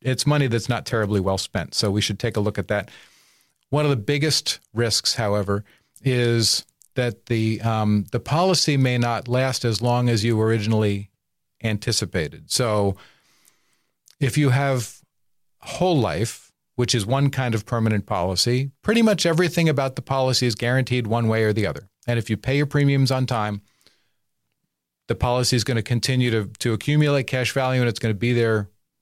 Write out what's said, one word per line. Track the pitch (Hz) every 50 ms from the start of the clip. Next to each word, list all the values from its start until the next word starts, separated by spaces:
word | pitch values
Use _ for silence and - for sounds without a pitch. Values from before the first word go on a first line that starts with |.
it's | - 127 131 - - 147
money | 147 147 143 127
that's | 113 113 - -
not | 123 107 -
terribly | - - 113 107 101 107 101
well | 92 95 95 95
spent. | - - - 95 82 - -
So | - - 104
we | 98 104
should | - - 104 -
take | - 117 - 107
a |
look | 104 104 - -
at | 92 -
that. | 107 104 95 - - - - _ _ _ _ _ _ _ _ _ _ _ _ -
One | 135 151 151
of | 147
the | 139 113
biggest | 98 - 143 147 147 156 135 - - - - - _ _
risks, | - 110 120 113 104 - - - -
however, | - 113 104 101 104 98 95 101 101 104 _ _ _ _ _ _ - -
is | 135 127 123 120 117 117 117 113 - - - - _ _ _ _ _ -
that | - 123 120 104 - _
the, | - 120 113 110 110 113 107
um, | 107 113 113 110 107 104 104 104 98 -
the | - 117
policy | - - 139 160 180 190 185 - - 156 147 135
may | 131 127 123 120
not | 120 120 117 107 - 120
last | 123 127 131 131 123 - -
as | 120 110 104
long | 117 123 120 123 123 120
as | 117 107 104
you | 117 113 107
originally | 110 110 113 110 104 110 113 110 107 104 101 98 104 - _ _ _ _ _ _ _ _ _ _ -
anticipated. | 113 107 101 - 120 110 - 107 82 - 92 78 71 73 78 80 -
So | - - 127 113 107 107 101 98 95 - - - _ _ _ _ _ _ _ _ _ _ _ _ _ _ _ _ _ _ _ _ - -
if | 143 131 - 147
you | 147 135
have | 123 135 139 139 135 127 110 - - - _ _ _ _ _ _ _ _ _ _ _ _
whole | - - - - 175 185 175 143
life, | 110 92 73 82 110 - - - - _ _ _ _ _ -
which | - 123 113 -
is | 117 98
one | 107 127 135 143 139
kind | 139 135 131 120 113
of | 110 104
permanent | - 123 117 113 113 110 101 98
policy, | - 107 92 85 95 92 - - 120 123 127 135 139 - _ -
pretty | 202 220 233
much | 226 220 208 156 -
everything | 170 165 160 180 160 - 175 165 160
about | 147 131 135 135 135
the | - -
policy | - 143 135 131 131 123 - 127
is | 123 107
guaranteed | - 120 117 123 131 127 - 127 123 120 104
one | 113 117 113 110
way | 110 110 110
or | 107 104
the | 110 104
other. | 85 73 73 - - _ _ -
And | - 120 117
if | 104 -
you | 110 101
pay | - - 135 143
your | 147 143
premiums | - 147 143 139 139 135 135 127
on | 135 131 127
time, | 120 131 113 107 107 104 101 - _ _ _ _ _ _ _ _ _ _ _ _ _ _ _ _ _ _ _ _ _ _ _ _ _ _ _ _ -
the | 117
policy | - - 123 123 127 123 - 131
is | 120 104
gonna | - 123 113
continue | 107 - 123 117 - - 131 127 123 120
to, | 113 110 104 104 110 -
to | - 120 110
accumulate | 104 - - 147 151 151 147 143 139 127 -
cash | - 127 127 -
value | - 139 131 127 131 127
and | 123 117
it's | 104 -
gonna | - 113 107
be | 95 120 120 123
there | 120 117 113 110 107 104 - _ _ _ _ _ _